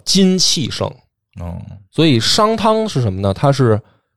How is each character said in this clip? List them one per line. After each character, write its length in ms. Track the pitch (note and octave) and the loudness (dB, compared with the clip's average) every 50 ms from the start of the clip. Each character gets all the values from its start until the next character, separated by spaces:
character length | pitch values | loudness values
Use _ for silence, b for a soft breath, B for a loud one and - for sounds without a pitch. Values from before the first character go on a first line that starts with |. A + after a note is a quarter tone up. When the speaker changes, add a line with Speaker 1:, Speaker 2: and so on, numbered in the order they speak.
| - | -4
Speaker 1:
“金 340 | - - F#3+ G3 F#3 F#3 F#3 | -2 2 2 2 2 2 0
气 300 | - - - - B2 G#2+ | 0 -2 -2 -2 -4 -6
盛”。 160 | - - G2+ G2+ - - _ _ _ _ _ _ _ F#2 | -6 -6 -6 -8 -8 -14 _ _ _ _ _ _ _ -14
Speaker 2:
哦。 180 | F2 F2 F2 F2+ G2+ - - - - _ | -12 -12 -12 -12 -14 -16 -18 -20 -20 _
Speaker 1:
所 160 | - - D#3+ E3 | -2 0 2 2
以 140 | C3 A2+ | 2 2
商 340 | A2 - - - G#3+ G#3+ A3+ | 2 0 2 2 2 2 0
汤 320 | A3 G3 A3+ A3 A3 A3 G#3+ | 0 0 0 2 0 0 -2
是 140 | - C#3+ | -2 -2
什 100 | A#2+ G#2 | -2 -2
么 80 | F#2 F#2+ | -2 -2
呢？ 140 | G2+ G2 F#2+ | -2 -2 -2
他 180 | - - C#3 | 0 2 0
是 280 | C#3 C3 C3 A#2 G#2+ G#2+ - _ _ _ _ _ _ | 2 4 4 2 2 0 -2 _ _ _ _ _ _